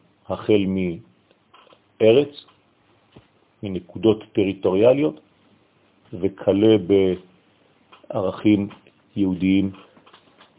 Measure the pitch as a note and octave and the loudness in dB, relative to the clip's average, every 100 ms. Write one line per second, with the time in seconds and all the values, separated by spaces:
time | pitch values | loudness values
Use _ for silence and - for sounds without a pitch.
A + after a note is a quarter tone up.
0 | _ _ - F#2 - G#2+ F#2+ F#2+ F2+ E2+ | _ _ -12 -8 0 0 0 -4 -6 -8
1 | - _ _ _ _ - _ _ _ - | -16 _ _ _ _ -20 _ _ _ 0
2 | A2 B2 C#3+ - - _ _ _ _ _ | 4 4 2 -8 -20 _ _ _ _ _
3 | _ - _ _ _ _ G#2 F2+ - - | _ -20 _ _ _ _ -10 -10 -10 -2
4 | A2 G#2 - - G2 F#2+ F#2+ F#2 A#2 C#3 | 0 0 -2 -2 -2 -2 -2 2 4 2
5 | D3+ - _ _ _ _ _ _ _ _ | -2 -6 _ _ _ _ _ _ _ _
6 | _ G2 F#2+ - - G2 A2 A2 F2 G2 | _ -6 -6 -2 -2 2 4 2 2 2
7 | F#2+ F2+ - _ _ _ _ _ _ - | 2 -2 -10 _ _ _ _ _ _ -20
8 | - A2 F#2 - G#2+ G#2 G2+ - _ _ | -12 -8 -6 -4 0 0 -2 -12 _ _
9 | _ - F#2+ F2+ F#2+ G2 G2 F#2+ - _ | _ -4 -4 -2 0 0 -2 -8 -20 _
10 | _ _ _ _ _ | _ _ _ _ _